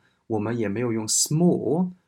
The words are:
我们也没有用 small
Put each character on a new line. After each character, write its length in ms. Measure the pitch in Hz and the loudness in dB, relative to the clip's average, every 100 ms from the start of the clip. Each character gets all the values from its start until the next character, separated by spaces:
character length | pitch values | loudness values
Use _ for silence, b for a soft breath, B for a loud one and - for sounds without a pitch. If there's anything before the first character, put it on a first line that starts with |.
| b b _ | b b _
我 120 | 110 | -4
们 180 | 107 120 | -2 -2
也 120 | 104 | -2
没 120 | 101 | -2
有 120 | 123 | -2
用 140 | 113 110 | -2 -2
small 840 | - - 151 175 139 107 156 185 - | -2 0 4 4 4 0 0 -2 -4